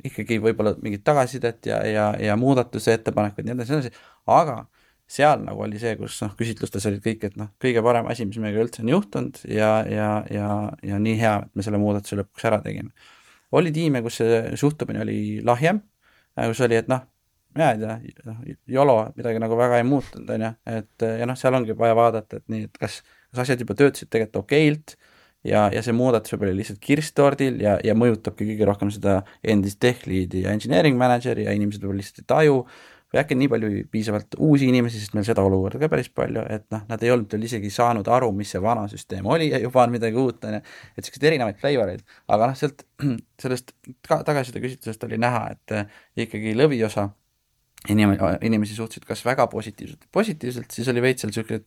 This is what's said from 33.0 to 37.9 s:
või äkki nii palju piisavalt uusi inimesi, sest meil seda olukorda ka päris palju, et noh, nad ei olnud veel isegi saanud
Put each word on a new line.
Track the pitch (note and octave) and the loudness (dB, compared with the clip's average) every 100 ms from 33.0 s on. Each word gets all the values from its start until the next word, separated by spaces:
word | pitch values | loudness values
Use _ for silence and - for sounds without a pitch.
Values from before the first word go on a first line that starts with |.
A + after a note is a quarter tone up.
| _ | _
või | B2 | -2
äkki | - C3 | 0 2
nii | C#3 | 2
palju | A2+ A2 G2+ - | 2 0 -4 -4
piisavalt | A2 A2 G#2 - - | -4 -2 -4 -6 0
uusi | D#3 C#3+ C3 | 4 4 6
inimesi, | B2+ A#2+ A2+ | 4 2 -2
sest | G#2 A2 | -6 -2
meil | G#2 | 0
seda | A2 | 2
olukorda | G2 F#2+ F#2+ B2 | 4 2 0 -2
ka | D3+ | 0
päris | D3+ A#2+ - | 0 -2 -4
palju, | B2+ A2+ - | -4 -4 -6
et | G#2+ - | -8 -8
noh, | A2 G#2 | -10 -8
nad | A2 | -2
ei | A#2 | 2
olnud | B2 G#2+ | 2 0
veel | G#2+ A2 | -4 -4
isegi | A#2 G2+ | -6 -4
saanud | G2 A#2+ | 0 2